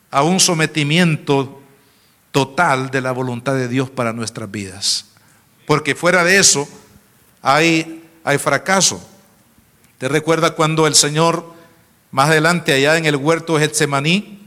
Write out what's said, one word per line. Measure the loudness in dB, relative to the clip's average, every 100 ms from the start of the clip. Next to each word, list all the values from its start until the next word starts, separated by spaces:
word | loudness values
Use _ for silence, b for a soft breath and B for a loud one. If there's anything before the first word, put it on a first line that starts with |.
| _
a | 0
un | 2 2
sometimiento | 0 0 -2 -2 0 2 2 0 0 -2 -2 -10 -20 b b b b b _
total | -2 -2 0 0 0 -2
de | -4
la | -4
voluntad | -4 -6 -6 -4
de | -4 -2
Dios | -2 -4
para | -4 -6
nuestras | -6 -10 -10 -12
vidas. | -10 -12 -8 -6 -6 -8 _ b b b _ 0
Porque | 0 0 -2
fuera | 2 2
de | 4 4
eso | 4 0 -4 -12 -20 -20 _ _ _ _
hay, | 0 2 4 2 -2 -10 -20 _
hay | -2 -2
fracaso. | 0 -2 0 0 0 -2 -12 -20 _ _ _ _ _ _ _ -8
¿Te | -2
recuerda | -2 0 2 2
cuando | 0 0 2 2
el |
Señor, | 2 0 2 0 0 -6 B B B B _ _
más | 0 2
adelante | 4 2 0 0
allá | 2 2 2
en | 2
el | 0
huerto | 0 -2 0 0
de | 0
Getsemaní, | 0 -2 0 0 -2 -2 -14